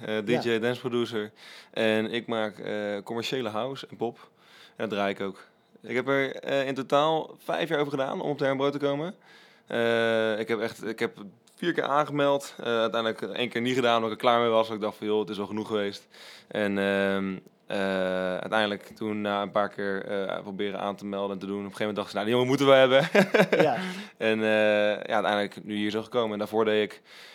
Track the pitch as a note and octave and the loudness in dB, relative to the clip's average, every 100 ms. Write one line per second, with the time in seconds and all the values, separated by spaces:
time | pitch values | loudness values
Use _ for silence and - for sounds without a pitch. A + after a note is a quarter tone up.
0 | B2 G#2+ G#2 B2 A#2+ A2+ A#2 B2 C3 A#2+ | -4 -2 0 0 2 2 0 -2 -2 -2
1 | A2+ A#2 G#2 - - - - - A2 A2 | -2 -2 -6 -10 -20 -20 -10 0 2 2
2 | A2 A#2 G#2+ A#2 A2 F#2+ - G#2 G#2 G2+ | 0 -4 -4 -2 -4 -6 -6 -4 -4 -6
3 | G2 A#2 A2 C3 A2+ G#2+ B2 C3+ - - | -6 -6 -4 -4 -4 -4 -6 -8 -12 -6
4 | A#2 - - _ _ - - - A2+ G2+ | -6 -6 -18 _ _ -20 -18 -8 -4 -2
5 | G2+ G2 G2 F#2 - _ _ - A2 A#2 | -2 -2 -6 -10 -18 _ _ -18 -6 -2
6 | B2+ C#3 C3+ B2 - C#3 C3+ C3+ C3 C#3+ | 0 0 0 -4 -2 -2 0 -4 0 2
7 | D#3 D#3+ - - - E3 E3+ D#3 D3 C#3 | 4 0 -4 -10 -4 -2 0 0 0 -2
8 | C3+ F#3+ D3+ C3+ C#3 C3+ C#3 C#3+ C#3+ C#3+ | -2 -2 -4 0 0 2 0 0 0 -2
9 | E3 G#3+ - - - _ - A#2 A#2 A#2 | -4 -10 -20 -20 -20 _ -6 0 2 2
10 | A#2 A2+ A2 G#2+ A2 A2+ A2+ - G2+ A2+ | 2 2 2 0 -2 -2 -4 -6 -8 -4
11 | A#2 - G2+ - _ - E3+ D#3+ B2 C#3+ | -4 -4 -18 -20 _ -6 -2 0 2 2
12 | D3 D3 C#3+ C#3 - - A#2+ A#2 A2+ A#2 | 2 2 2 2 -2 -8 -2 0 0 0
13 | A2+ A2 G#2 G2 A#2+ A#2 A#2+ B2+ A#2+ A#2 | -2 -2 -6 -4 -4 -2 -2 2 2 2
14 | A2+ G#2+ B2+ A#2 A#2 A2+ A2 A2 G#2 - | 0 0 4 4 4 4 2 -2 -4 -4
15 | G#2+ G#2+ G2 G2+ G2 G#2+ G#2 G#2+ G2+ G2+ | 0 0 0 -4 -4 -4 -2 -2 -2 -6
16 | - - - - - - G#2 G2+ G2 G2 | -14 -20 -20 -20 -8 -2 0 0 2 2
17 | G2 G2 G2 F#2 - _ - G2+ G2 F#2+ | 2 0 -2 -6 -12 _ -8 -4 -2 0
18 | F#2 F#2 F#2 F#2 - G#2+ G#2+ G2+ - - | -2 -2 -2 -4 -2 0 0 -4 -10 -8
19 | A2 G#2+ G#2 G2+ G2+ G#2 G2+ - G2+ G2 | -6 -4 -2 -2 -2 0 -2 -2 -4 -4
20 | - G2+ F#2+ F2 G2 F#2+ G2+ F#2+ G2 G2 | -4 -4 -4 -6 -6 -6 -4 -4 -6 -6
21 | G2+ G2 G2+ F#2+ F#2+ G2+ G2+ - G#2+ G2+ | -6 -4 -4 -6 -6 -6 -6 -6 -4 -4
22 | G2 G2+ G#2 B2 B2+ C3+ C#3 C3+ C3 C3+ | -4 -4 0 2 4 4 8 10 10 6
23 | E3 G3+ F#3+ G#3+ G3+ - D#3 A#2+ F#3 F#3 | 6 4 6 6 4 4 4 2 -4 -10
24 | G#3 - A2 A2 A2 G#2+ G#2+ G#2 G#2 G#2 | -14 -4 0 2 4 4 4 4 2 0
25 | - A2 F#2 G#2 G2+ - F2+ G#2 G#2 G#2+ | -2 0 2 0 -2 -6 -8 -2 -2 -2
26 | A2 B2 A2+ G#2 G#2 G#2+ G#2+ G#2+ G#2 - | -4 -2 -2 -2 -4 0 2 2 0 -4
27 | - - - | -20 -20 -20